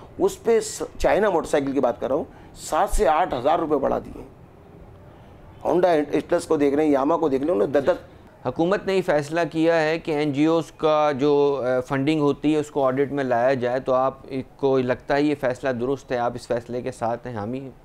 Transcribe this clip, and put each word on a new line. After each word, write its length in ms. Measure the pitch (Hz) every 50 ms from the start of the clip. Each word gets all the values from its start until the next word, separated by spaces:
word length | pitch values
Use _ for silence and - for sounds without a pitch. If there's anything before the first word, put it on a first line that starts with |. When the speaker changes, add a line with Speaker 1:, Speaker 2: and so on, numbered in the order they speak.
| - - - -
Speaker 1:
उस 160 | 165 196 196
पे 240 | - - - 233 220
स-, 280 | 214 - - - 156 - - -
चाइना 300 | - 156 139 165 208 214
मोटरसाइकिल 420 | 185 160 143 - - 156 139 139 135
की 80 | 139
बात 180 | 131 120 117 -
कर 100 | 120 120
रहा 100 | 131 156
हूँ, 80 | 190 - - - - - -
सात 360 | - - - - 156 185 208
से 140 | - 208 214
आठ 300 | 165 156 151 185 165 151
हज़ार 260 | 131 117 143 156 170
रुपये 180 | 165 151 151 139
बढ़ा 200 | 131 123 120 120
दिए। 260 | 117 123 - - - - - - - - - - - - - - - - - - - - - - - - - - - - - - -
Honda 480 | 110 143 175 180 185 170 151 151 147 -
एटलस 320 | 151 143 - 170 170 -
को 100 | - 160
देख 180 | 156 143 143 135
रहे 140 | 143 156 151
हैं, 80 | 143
Yamaha 240 | 135 131 147 156 156
को 80 | 165 151
देख 140 | 131 131 135
लें, 100 | 156 180
उन्होंने 200 | 202 208 165 131
दस 120 | 143 135
दस 160 | - 262 277 - - - - - - - - -
Speaker 2:
हुकूमत 380 | 127 127 - 165 175 196 208 -
ने 60 | 196 190
ही 100 | 190 175
फैसला 420 | - 160 147 147 135 156 170 170
किया 300 | 151 156 165 160 165 170
है 240 | 165 156 151 160 165
कि 140 | - - 156
एनजीओज़ 600 | 147 151 151 135 135 151 160 165 165 156 - -
का 400 | - - 156 156 151 151 151 147
जो, 420 | 127 139 147 147 143 143 143 139
अ, 260 | 135 120 123 127 127
फंडिंग 400 | 127 - 143 135 135 143 156 156
होती 320 | 147 143 139 139 - 147 156
है 80 | 151
उसको 220 | 147 147 - 151 139
ऑडिट 300 | 131 127 131 143 127 135
में 120 | 143 139
लाया 300 | 127 123 117 120 131 139
जाए, 260 | 131 117 120 123 135
तो 120 | 127 143 131
आपको 840 | 127 131 135 131 - - - 139 135 120 - - - - 135 135 135
लगता 360 | 127 123 123 120 - - 147
है 100 | 139 147
ये 100 | 151 147
फैसला 380 | 135 - 127 123 - - 139 131
दुरुस्त 400 | 117 120 127 139 131 - - 135
है? 60 | 120
आप 180 | 120 120 120
इस 100 | 123 -
फैसले 360 | - 127 120 117 - 117 127 117
के 80 | 127
साथ 280 | 123 - 120 113 120 113 -
हैं, 100 | - 123
हामी 220 | 110 101 107 127 131
हैं? 160 | 139 131 120 - -